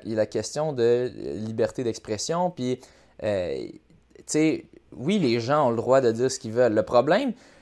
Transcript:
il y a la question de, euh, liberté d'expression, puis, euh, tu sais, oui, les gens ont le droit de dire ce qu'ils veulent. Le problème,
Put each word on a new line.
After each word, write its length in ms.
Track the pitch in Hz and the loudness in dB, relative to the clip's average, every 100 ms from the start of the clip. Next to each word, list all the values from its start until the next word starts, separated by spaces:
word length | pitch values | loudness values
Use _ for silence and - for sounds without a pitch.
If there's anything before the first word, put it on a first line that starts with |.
il 80 | - | -2
y 20 | |
a 40 | 110 | -2
la 80 | 107 | -2
question 480 | 113 107 143 156 | -2 -4 -4 -4
de, 100 | 131 | 2
euh, 500 | 117 120 123 53 64 80 | 4 4 0 -6 -8 -8
liberté 480 | 110 110 110 - | -6 -2 -2 -2
d'expression, 680 | 120 110 - 107 - 170 180 | -4 -6 -6 -6 -4 -2 -4
puis, 280 | 175 123 127 - _ _ - | -4 -4 -4 -8 _ _ -8
euh, 420 | - 98 87 67 50 - _ _ _ - | -4 -2 -2 -6 -8 -14 _ _ _ -20
tu 60 | - | -4
sais, 400 | 151 156 135 - - _ - | 0 2 0 -6 -20 _ -8
oui, 240 | 131 208 | -2 0
les 200 | 139 117 | 2 0
gens 280 | 113 151 131 | 0 2 2
ont 20 | |
le 80 | 113 | 0
droit 240 | 113 131 | 4 4
de 100 | 123 | 4
dire 180 | 113 131 | 2 0
ce 80 | 127 | -2
qu'ils 140 | 110 | -4
veulent. 220 | 113 123 | 2 2
Le 100 | 107 | 2
problème, 500 | 95 120 131 190 277 214 - - | 4 4 4 2 0 -6 -14 -20